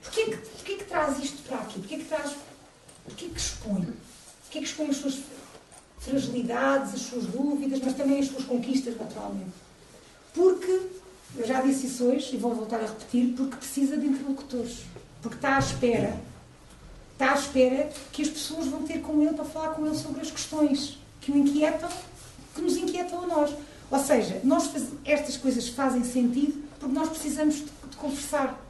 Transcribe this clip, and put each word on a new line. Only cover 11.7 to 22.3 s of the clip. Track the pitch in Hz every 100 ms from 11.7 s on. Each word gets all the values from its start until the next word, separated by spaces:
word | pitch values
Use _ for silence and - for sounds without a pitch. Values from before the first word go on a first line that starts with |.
| 269 247
isso | -
hoje | 247 285 - 254
e |
vou | 240
voltar | 226 220 226
a | 214
repetir, | - - 247 247 -
porque | 269 -
precisa | - - 277 294
de | 294
interlocutores. | 262 277 269 - 254 233 - - - - -
Porque | 233 -
está | 277 269
à |
espera, | 254 - 247 220 202 - - - - - - - - - -
está | - 262
à | 285
espera | - 262 254 269 302 - -
que | -
as | 302
pessoas | - - 320 269
vão | 285
ter | 311 330
com | - 302
ele | 311
para | 311 302
falar | 320 320
com | 311 302
ele | -
sobre | - -
as | 311
questões | - - 302 294 269 - - - -
que | -
o | 285
inquietam, | 285 285 311 - 339 349 - - -